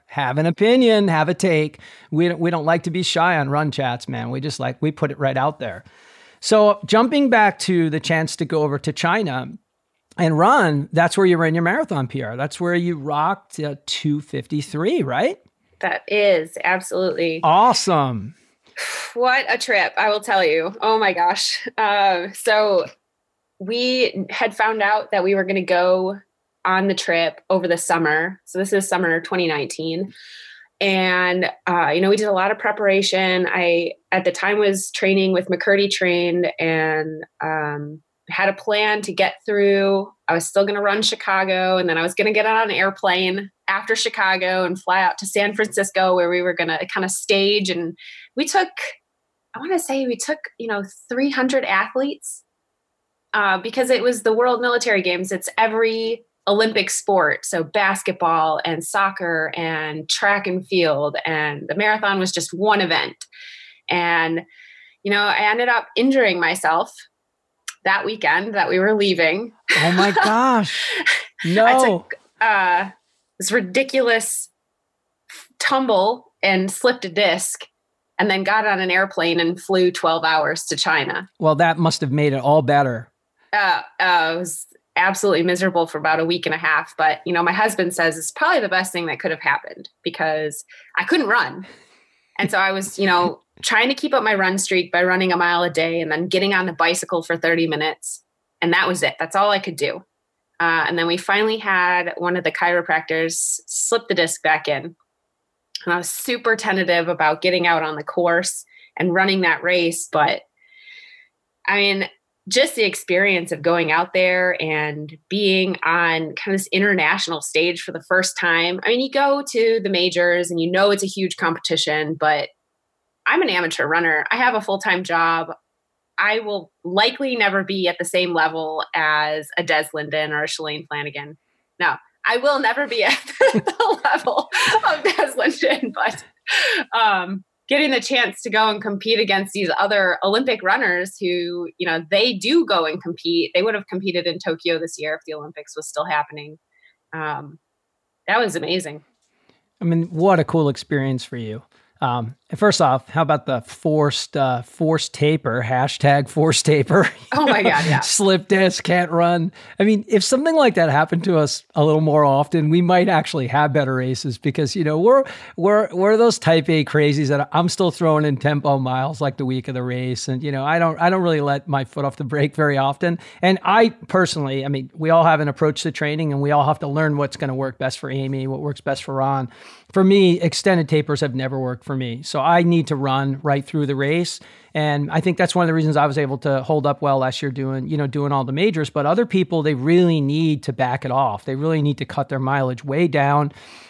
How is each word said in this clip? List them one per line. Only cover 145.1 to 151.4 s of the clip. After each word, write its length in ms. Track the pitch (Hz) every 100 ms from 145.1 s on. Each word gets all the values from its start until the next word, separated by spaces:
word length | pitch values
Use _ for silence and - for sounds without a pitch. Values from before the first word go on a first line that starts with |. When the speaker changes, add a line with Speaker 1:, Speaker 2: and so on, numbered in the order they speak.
Speaker 2:
if 80 | 156 -
the 60 |
Olympics 400 | 151 147 - 151
was 140 | 151 156
still 160 | -
happening. 540 | 156 151 147 151 147 156 _ _ _ _ _
Um, 440 | 160 156 143 143 160 _ _ _ _ _ _ -
that 120 | 220
was 160 | 220 165
amazing. 460 | 151 180 156 147 - _ _ _ _ _ _ _
Speaker 1:
I 40 |
mean, 200 | 170 165 165
what 280 | 160 190 180
a 60 |
cool 240 | 156 165 147
experience 560 | 131 - 147 135 131
for 120 | -
you. 260 | 120